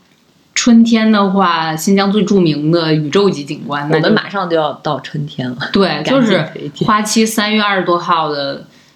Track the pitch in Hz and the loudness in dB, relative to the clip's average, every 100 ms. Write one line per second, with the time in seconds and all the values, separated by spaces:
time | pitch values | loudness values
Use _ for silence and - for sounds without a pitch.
0 | _ _ _ _ _ - 254 233 233 226 | _ _ _ _ _ -2 4 6 6 4
1 | 220 208 196 196 180 165 160 160 - 196 | 2 2 2 2 2 0 -2 -4 0 2
2 | 196 208 180 202 165 143 151 170 160 156 | 2 0 2 2 2 0 0 0 2 0
3 | 151 175 202 143 143 143 - 143 147 156 | 0 2 2 0 -8 -10 -8 -6 -2 0
4 | 156 214 - 196 180 160 151 131 - 135 | 2 0 -2 -6 -2 0 -2 -4 -6 -6
5 | - 151 147 - 127 123 - 196 180 147 | -8 -10 -10 -8 -8 -8 -4 0 0 0
6 | 151 269 226 180 156 - 143 - - 214 | -2 0 2 0 -2 -8 -12 -6 -2 0
7 | 214 226 220 220 208 214 208 190 175 175 | 0 0 0 0 -2 0 0 0 0 -2
8 | 175 170 151 143 139 143 - _ _ | 0 -2 -2 -4 -6 -8 -14 _ _